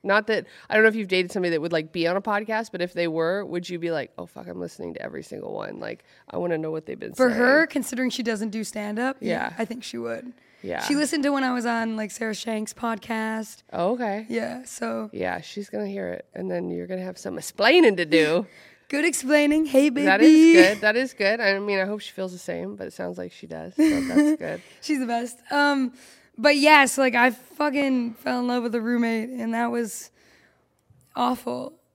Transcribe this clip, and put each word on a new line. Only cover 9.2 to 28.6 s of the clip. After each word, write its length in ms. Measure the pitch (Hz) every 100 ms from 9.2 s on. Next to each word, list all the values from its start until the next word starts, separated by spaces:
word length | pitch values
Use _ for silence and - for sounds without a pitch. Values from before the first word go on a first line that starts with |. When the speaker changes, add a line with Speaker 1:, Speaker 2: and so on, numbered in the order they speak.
Speaker 2:
yeah, 100 | - 165 -
Speaker 1:
Yeah. 20 | 170
Speaker 2:
I 60 | 226
think 180 | 240
she 140 | - 233
would. 340 | 233 233 247 - _ _
Speaker 1:
Yeah. 180 | 95 85
Speaker 2:
She 120 | -
listened 280 | 285 294 320
to 60 | 285
when 120 | 277
I 80 | 262
was 120 | 247 233
on, 300 | 233 226 220
like, 140 | 214
Sarah 240 | - 226
Shank's 380 | 214 233 220 214
podcast. 880 | - 233 226 - 226 220 220 214 - _
Speaker 1:
Oh, 200 | 180 175
okay. 340 | 240 226 202 220
Speaker 2:
Yeah, 360 | 233 226 247
so. 440 | 254 - 233 226 214
Speaker 1:
Yeah, 280 | - 90 175
she's 260 | - - 202
gonna 160 | 208 202
hear 200 | 196 180
it, 180 | - -
and 160 | - 190
then 180 | 175 180
you're 160 | 175 175
gonna 160 | 185
have 140 | 185 180
some 180 | 196 175
explaining 580 | - - 214 349 285 185
to 80 | 165
do. 400 | 165 151 170 190 - -
Speaker 2:
<laughs> 200 | _ _
Good 160 | 285
explaining. 640 | 330 - 262 302 294 311 311
Hey, 220 | 262 294
baby. 160 | 254 285
Speaker 1:
That 140 | 285
is 360 | 320 311 320 339
good. 240 | - 208
That 160 | 214 226
is 160 | 262
good. 280 | - 196 226
I 160 | 208 196
mean, 180 | 208 196
I 60 |
hope 160 | 190 208
she 100 | -
feels 220 | - 185
the 60 | 180
same, 360 | - 170 185
but 140 | 202 -
it 40 |
sounds 260 | - 180 180
like 120 | 180
she 140 | - 165
does, 280 | 160 165 233
so 240 | 311 285
that's 360 | 269 262 294 302
Speaker 2:
<laughs> 20 |
Speaker 1:
good. 220 | 160 160 - -
Speaker 2:
She's 180 | - 294
the 80 | 247
best. 320 | 233 240 - -
Um, 400 | 285 285 277 254 - - - _ -
but 200 | 269 294
yeah, 300 | 294 302 262
so, 140 | -
like, 140 | 262
I 160 | 240 247
fucking 840 | 226 - - 294 277 277 254 233
fell 260 | 220 254 247
in 80 | 247
love 160 | 247